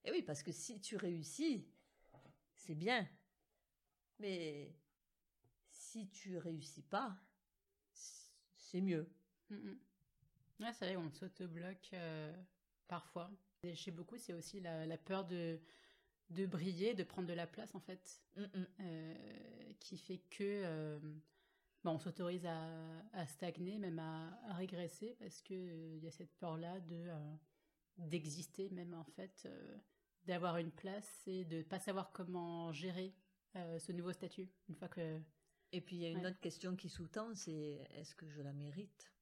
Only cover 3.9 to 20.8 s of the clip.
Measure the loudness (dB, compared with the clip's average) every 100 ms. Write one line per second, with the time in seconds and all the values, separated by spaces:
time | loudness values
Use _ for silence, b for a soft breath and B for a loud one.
3.9 | _ _ -4 0 2 2 -2 -6 -12 _
4.9 | _ _ _ _ _ _ _ _ -14 -8
5.9 | -6 -6 -6 -2 0 0 -2 -4 -10 2
6.9 | 2 2 -2 -10 _ _ _ _ _ _
7.9 | -14 -12 -12 -16 -20 _ -20 -2 4 6
8.9 | 6 2 -8 _ _ _ -8 -6 -8 -14
9.9 | _ _ _ -20 _ -20 -6 -6 0 2
10.9 | 2 0 -2 -8 -4 -4 -2 -4 -6 -8
11.9 | -4 -2 0 -2 -6 -12 _ _ _ -4
12.9 | -4 -2 -6 -6 -10 _ _ -4 -2 -4
13.9 | -4 -6 -6 -4 -4 -4 -4 0 0 0
14.9 | -2 2 2 4 2 2 2 B B B
15.9 | B B _ _ 4 4 6 4 6 6
16.9 | 6 2 2 2 2 0 -4 -6 -6 -6
17.9 | -8 -10 -14 _ -6 -2 0 -2 -2 -2
18.9 | -2 -4 -6 -8 -10 -10 -12 -12 -12 -8
19.9 | -8 -4 -6 -6 2 4 4 2 2